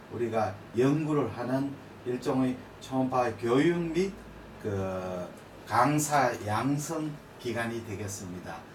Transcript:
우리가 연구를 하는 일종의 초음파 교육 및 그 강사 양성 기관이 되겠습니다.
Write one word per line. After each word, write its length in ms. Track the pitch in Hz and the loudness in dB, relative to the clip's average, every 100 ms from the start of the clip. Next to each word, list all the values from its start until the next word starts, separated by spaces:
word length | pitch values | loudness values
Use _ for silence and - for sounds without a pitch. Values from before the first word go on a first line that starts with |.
| - | -10
우리가 440 | 113 117 110 104 - - 110 | -4 0 2 0 -2 -4 4
연구를 640 | 135 156 151 147 113 101 | 4 4 4 2 2 -2
하는 340 | 120 135 139 - - - 123 | -2 0 0 -4 -14 -8 -4
일종의 520 | 123 147 131 131 123 - - | -2 2 2 2 0 -8 -16
초음파 540 | - 131 131 127 120 104 | -4 0 2 2 2 0
교육 420 | 117 127 165 175 | 4 6 6 4
및 340 | 165 160 196 - - - - - | 2 2 0 -2 -14 -16 -16 -8
그 640 | 107 98 95 92 92 90 90 - - - - | -4 -2 -2 -2 -4 -4 -6 -10 -18 -18 -2
강사 680 | 113 131 151 151 147 127 104 101 | 4 4 4 4 4 4 2 -2
양성 640 | 107 131 143 147 160 156 147 - - | 0 2 0 -2 -4 -4 -8 -14 -10
기관이 460 | 123 113 113 117 107 | -4 -2 -2 -4 -6
되겠습니다. 680 | 95 98 - 92 90 85 82 - | -6 -6 -6 -8 -10 -10 -12 -14